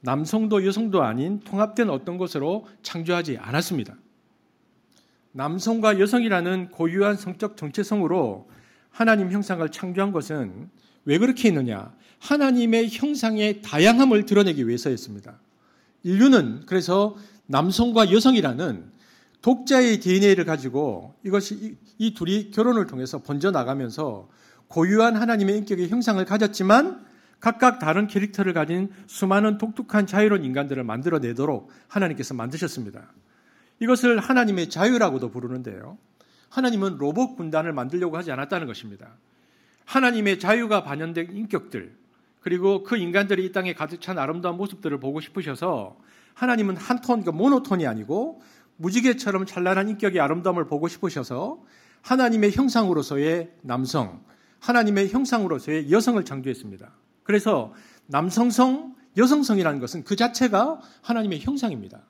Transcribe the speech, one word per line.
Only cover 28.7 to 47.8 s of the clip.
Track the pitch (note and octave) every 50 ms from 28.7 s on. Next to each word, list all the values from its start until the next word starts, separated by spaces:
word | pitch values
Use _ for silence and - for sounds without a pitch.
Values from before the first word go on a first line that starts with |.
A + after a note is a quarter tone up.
| E3+ F3+ F#3+ G3 - - -
수많은 | - - - G3 F#3+ G3 G3+ G#3 G#3+ G#3
독특한 | G#3 A3 A3 G#3+ - - - - G#3+ G3+
자유로운 | F#3+ F#3+ G3+ G#3 G#3+ G#3 F#3+ D#3
인간들을 | C3 B2+ C#3 C#3+ C#3 C#3 C3 B2
만들어내도록 | A2+ G#2+ A#2+ C3+ F3 E3 D3+ A#2+ A#2 A#2 A#2 C#3 D3+ C#3 G#2+ - - - - _
하나님께서 | _ - G3+ G3 E3+ D3 G2+ B2+ - C#3
만드셨습니다. | A#2+ A2+ B2 C3+ D#3+ F#3 D3+ - B2+ A#2 G#2 F#2+ - - - _ _ _ _ _ _ _ _ _ _ _ _ _ _
이것을 | A3+ A#3 B3+ A#3+ B3 A#3+ A#3 G#3+
하나님의 | - - C4 B3+ A#3+ G#3+ G3 F3+ E3+ D#3+
자유라고도 | - D#3+ F#3 A#3 B3+ A#3+ A3+ F3+ C3 C3 B2 A#2
부르는데요. | G2+ B2 A#2+ A#2+ B2+ B2+ B2+ B2 G2 F#2+ G#2+ B2+ F#3 A3 _ _ _ _ _ _ _ _ _ _
하나님은 | - C4 C4 B3 A3+ G3+ G3 G3 F3
로봇 | C3+ C#3+ C#3+ D#3 G#3 C4 B3 B3+
군단을 | - E3+ D#3+ D#3 D#3 D#3 E3+ D#3
만들려고 | C#3 B2 C3 D#3+ F3+ F3+ F3 D#3
하지 | E3 F3+ D#3+
않았다는 | C3+ B2+ C#3+ C#3+ G3+ F3 E3
것입니다. | B2+ G#2+ - - A2 G2+ G2 - - _ _ _ _ _ _ _ _ _ _ _ _ _ _ _
하나님의 | - - C4 B3+ B3 A#3 A3 G#3 G3 G3 F#3
자유가 | F3+ F3+ G#3+ A#3 A#3 G#3+ G#3+ F#3+ -
반영된 | D3 C#3+ D3 D#3+ E3 E3+ E3 E3+ E3+ F#3+
인격들, | G3+ A3 G#3 - D#3+ - - - A2+ F2 - - _ _ _ _ _ _ _ _ _
그리고 | _ F#3 F3 F3+ F#3 G3 G3 F#3+ G3
그 | - A#3+
인간들이 | A3+ F3 E3+ F3 G3+ G3+ F#3+ G3+ F#3 F#3
이 | F#3
땅에 | F#3 G3 F#3 F3+ E3
가득 | - D#3 D3+ E3+ E3+
찬 | - F3+ F#3
아름다운 | F3+ E3+ E3 D#3+ F3 F3 F3+ E3+
모습들을 | F3 G3+ G3+ G3+ - - D#3+ C#3+ C3+
보고 | B2+ C3+ C#3+ D#3
싶으셔서 | D#3 - _ G3 F3 D3+ C3 - E3 F#3 E3 B2 G2+ F#2+ - _ _ _ _ _ _ _ _
하나님은 | - B3 B3+ A#3+ A3+ G#3 G3 F#3
한 | - - - B3 B3
톤, | - - B3 A3+ F#3+
그 | E3+
모노톤이 | D#3 D#3+ G3+ C#4 C#4+ B3+ C4+ F3+ G3 F3+